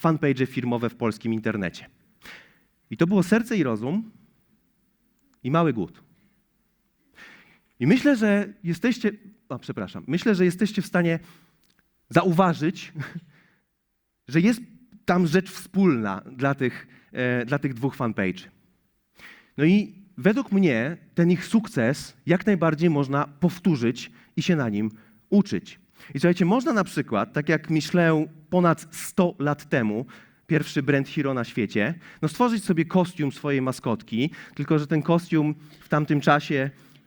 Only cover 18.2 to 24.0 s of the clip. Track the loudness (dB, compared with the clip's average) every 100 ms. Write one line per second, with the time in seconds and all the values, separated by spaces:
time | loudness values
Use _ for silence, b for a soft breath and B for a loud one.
18.2 | -4 -4 -12 _ _ _ _ _ _ B
19.2 | B B B 0 2 2 0 -10 -20 -2
20.2 | 0 0 0 2 2 0 -4 -8 -8 0
21.2 | 2 2 0 -2 0 -2 0 -2 -8 -14
22.2 | -2 0 2 2 0 2 2 2 0 -2
23.2 | -4 -2 -2 0 0 2 0 -2